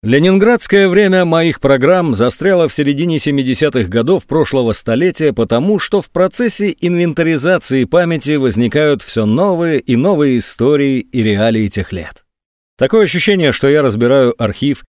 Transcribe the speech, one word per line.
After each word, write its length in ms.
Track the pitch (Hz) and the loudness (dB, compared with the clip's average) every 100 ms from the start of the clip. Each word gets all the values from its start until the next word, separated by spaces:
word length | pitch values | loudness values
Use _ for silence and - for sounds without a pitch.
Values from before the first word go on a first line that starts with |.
Ленинградское 880 | 107 135 175 190 214 240 - 202 196 | 0 2 4 4 2 2 2 2 2
время 360 | 180 202 185 175 | 2 2 2 2
моих 340 | 165 165 - | 0 0 0
программ 560 | 139 135 135 185 165 107 | 0 2 4 2 0 0
застряло 520 | 120 - 180 185 160 | 0 0 0 2 0
в 60 | |
середине 460 | - 143 143 170 156 | 0 -2 -2 -2 -2
семидесятых 680 | - 143 127 123 151 131 92 | -2 -2 -2 0 0 0 -2
годов 380 | 110 120 185 - | -2 0 -2 0
прошлого 480 | 156 120 135 117 | -2 0 0 -2
столетия, 580 | 107 - 117 180 - 156 | -2 -2 -2 -2 0 -2
потому 460 | 117 113 117 170 208 | 0 -2 0 0 -2
что 240 | - 202 | 0 -4
в 80 | - | -2
процессе 680 | 175 185 - 240 - 202 - | -2 -2 0 -2 0 -2 -2
инвентаризации 1000 | 175 175 175 156 160 156 147 180 - 135 | -2 0 -2 0 0 0 0 0 0 0
памяти 540 | 123 170 175 160 139 151 | 2 2 2 -2 -2 0
возникают 680 | 131 104 120 147 151 139 | 0 0 0 0 0 0
всё 240 | - - 107 | -2 -2 0
новые 520 | 117 202 175 170 160 | 0 0 0 0 -2
и 160 | - 120 | 0 0
новые 440 | 160 175 147 123 | 2 2 2 0
истории 600 | - - 123 147 139 131 | -2 -2 0 2 0 -2
и 200 | - 127 | -4 -4
реалии 460 | 110 101 113 110 107 | -2 0 0 0 -2
тех 240 | 104 92 | -4 -6
лет. 340 | 92 76 - _ _ _ _ _ _ | -8 -12 -18 _ _ _ _ _ _
Такое 240 | 135 220 | 0 2
ощущение, 480 | 196 170 202 202 151 | 0 0 0 2 0
что 180 | 123 139 | 0 0
я 140 | 147 | 2
разбираю 500 | 139 107 120 135 123 - | 0 0 2 2 2 0
архив 420 | 113 104 143 135 - | -4 -2 -4 -4 -8